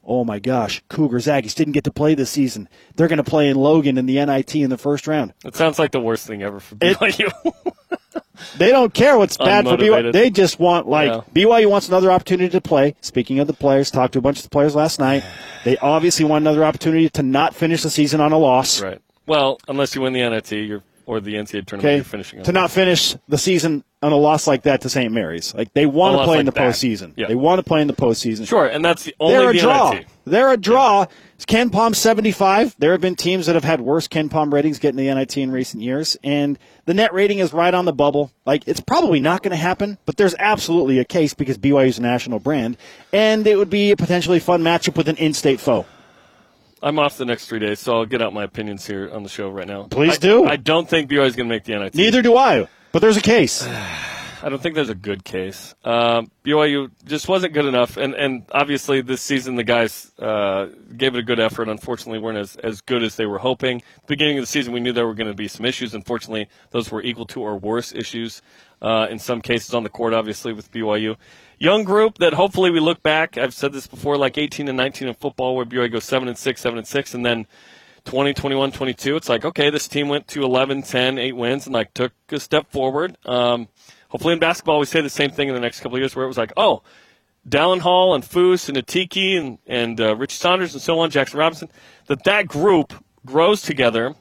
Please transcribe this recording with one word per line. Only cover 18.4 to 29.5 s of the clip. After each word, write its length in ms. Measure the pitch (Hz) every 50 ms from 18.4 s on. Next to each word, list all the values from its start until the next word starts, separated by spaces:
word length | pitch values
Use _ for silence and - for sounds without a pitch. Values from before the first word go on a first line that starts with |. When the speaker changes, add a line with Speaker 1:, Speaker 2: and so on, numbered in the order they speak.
| 156 135 127 131 135 - - -
Speaker 2:
Right. 200 | 101 95 90 - _ _ _ _ _
Well, 320 | - 156 147 139 135 131 - -
unless 260 | - 139 139 139 127 -
you 80 | 139
win 120 | 131 131 131
the 80 | 127
N 120 | 123 120 113
I 60 | 110
T 220 | 104 - 107 107
you're, 220 | 107 107 104 101 _ _ _ _ _
or 140 | - 120 110
the 160 | 98 104 107
N 80 | 107 107
C 100 | - -
A 40 | 104
A 20 | 95
tournament, 220 | - 104 101 147
Speaker 1:
Okay. 100 | 147 143
Speaker 2:
you're 60 | 143 131
finishing 340 | - - 104 92 - - -
on 60 | 95
Speaker 1:
To 60 | - 175
not 180 | 190 185 170
finish 440 | - 190 190 185 175 151 - - - - _
the 100 | - 147
season 460 | 143 - 190 185 170 143 165 151 139 - _ _ _
on 120 | - 151 151
a 40 |
loss 300 | 143 147 151 156 147 -
like 160 | 160 139 127 -
that 160 | 147 135 131
to 80 | - 131
Saint 220 | - 143 123 113
Mary's. 420 | 113 117 95 78 82 85 - - -
Like, 200 | 104 113 - _
they 100 | 143 151
Speaker 2:
A 60 | 147
Speaker 1:
wanna 280 | 139 156 180 196 185
Speaker 2:
loss 80 | 139 135
Speaker 1:
play 120 | 165 160 151
in 60 | 143
Speaker 2:
like 100 | 135 123
Speaker 1:
the 60 | -
Speaker 2:
that. 80 | 135 123 117
Speaker 1:
postseason. 400 | - - 123 110 98 98 82 -
Speaker 2:
Yeah. 100 | - 110
Speaker 1:
They 80 | 95 113
wanna 280 | 123 139 160 180 185 -
play 180 | - 165 156
in 60 | 151
the 60 | 143 127
postseason. 540 | - 143 120 113 - - 120 110 107 110
Speaker 2:
Sure, 180 | - 233 208 151
and 180 | 117 117 151 160
that's 180 | 170 165 - -
the 100 | 156 - _
only 160 | 151 165 233
Speaker 1:
They're 120 | 262 254
a 40 | 247